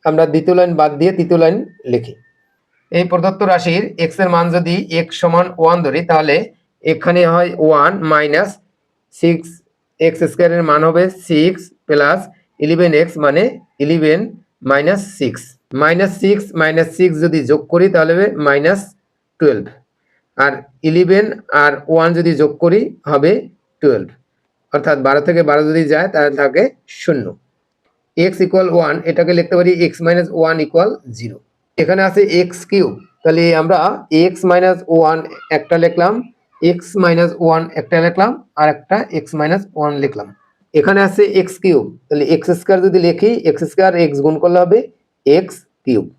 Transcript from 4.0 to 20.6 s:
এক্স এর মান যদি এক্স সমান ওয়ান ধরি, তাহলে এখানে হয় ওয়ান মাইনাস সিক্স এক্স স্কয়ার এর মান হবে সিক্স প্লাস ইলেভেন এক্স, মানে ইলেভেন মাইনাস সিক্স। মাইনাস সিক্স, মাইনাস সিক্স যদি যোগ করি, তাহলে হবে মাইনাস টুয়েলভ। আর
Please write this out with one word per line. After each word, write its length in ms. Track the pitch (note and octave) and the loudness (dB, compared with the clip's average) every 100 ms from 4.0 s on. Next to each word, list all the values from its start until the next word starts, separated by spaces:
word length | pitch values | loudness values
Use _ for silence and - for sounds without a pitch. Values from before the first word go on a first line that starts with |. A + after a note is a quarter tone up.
এক্স 140 | E3 - | -6 -2
এর 100 | F#3 | -2
মান 160 | E3+ F3 F3 | 0 0 -2
যদি 200 | E3+ F3+ G3+ E3 | -2 -4 -4 -6
এক্স 160 | E3+ - | -6 -4
সমান 240 | F3 E3+ F3+ F3+ | 0 0 -2 0
ওয়ান 200 | D#3+ F3 D3+ | 0 2 -2
ধরি, 160 | C#3 E3+ | -4 0
তাহলে 260 | D#3+ D#3 D3+ A3 _ _ _ | 0 2 0 -2 _ _ _
এখানে 380 | D#3 D#3 - F3 E3+ | -4 -4 -2 0 2
হয় 160 | E3+ F3 E3+ | 2 -2 0
ওয়ান 340 | D#3 D3+ D3+ G3 D#3+ | 2 4 2 0 0
মাইনাস 380 | D3+ D3+ D3+ G3 - _ _ _ _ _ - | 0 0 -2 -2 -8 _ _ _ _ _ -4
সিক্স 320 | E3+ E3 - - _ _ _ _ | -2 -2 -6 -20 _ _ _ _
এক্স 200 | E3 E3 E3 | -2 0 -4
স্কয়ার 200 | - F3 E3+ | 0 0 0
এর 60 | E3 | 0
মান 120 | D3+ | 2
হবে 200 | D#3+ E3 F#3 F#3 - | 2 2 0 -4 -2
সিক্স 340 | D#3 E3 F#3 - _ _ | 0 0 -2 -14 _ _
প্লাস 320 | D3 C#3+ F#3+ G3 _ _ _ | 0 2 0 -4 _ _ _
ইলেভেন 320 | D3+ E3 F3 D3 | -2 0 2 2
এক্স, 120 | E3+ E3 | 0 0
মানে 260 | D3 D3 A3+ - _ _ | 0 2 0 -4 _ _
ইলেভেন 400 | D3 E3 D#3 E3+ A3+ - _ _ C3 | -2 0 2 0 -2 -12 _ _ -2
মাইনাস 320 | C#3 D3+ G3 G3 - | 0 0 -2 -6 -6
সিক্স। 240 | B2+ - - _ _ C3 | -6 -6 -18 _ _ -2
মাইনাস 300 | D3+ E3+ F#3+ - | 0 0 -2 -2
সিক্স, 220 | G3 G3+ G3+ E3 | 0 0 -2 -2
মাইনাস 280 | D#3 D#3+ D#3+ - | 0 0 -2 0
সিক্স 180 | F#3 D#3 E3 | 0 0 -2
যদি 140 | D#3 B2+ | -2 0
যোগ 120 | D3+ - | -2 0
করি, 120 | E3+ F#3+ | 0 2
তাহলে 180 | F3 D#3+ E3+ | 2 2 2
হবে 120 | G#3 F3+ D3 | 0 0 0
মাইনাস 340 | C#3+ D3+ G3 - _ _ _ _ _ | 0 0 -4 -6 _ _ _ _ _
টুয়েলভ। 260 | D#3 G#2+ F#2+ - _ _ _ _ _ - | 0 0 -6 -18 _ _ _ _ _ -2
আর 160 | C#3 C3+ | 0 0